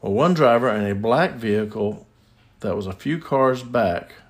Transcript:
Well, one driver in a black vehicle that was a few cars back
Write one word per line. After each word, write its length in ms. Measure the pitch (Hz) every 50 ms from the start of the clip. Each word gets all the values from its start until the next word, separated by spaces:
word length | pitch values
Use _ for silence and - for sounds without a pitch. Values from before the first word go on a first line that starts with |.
Well, 120 | - 104 98
one 220 | 107 147 175 185
driver 340 | 156 151 123 117 120 123 127
in 220 | 107 104 104 101
a 40 | 101
black 400 | 98 107 113 120 143 175 185 -
vehicle 720 | 123 113 110 104 107 107 104 - 110 104 104 104 - - _ _ _ _ _ _ _ _ _ _ _
that 160 | - 107 87
was 100 | 104 98
a 60 | 92 92
few 260 | - - 135 156 165
cars 440 | 160 - 147 135 135 131 127 127 123
back 520 | 120 120 120 113 92 85 85 - - - - - _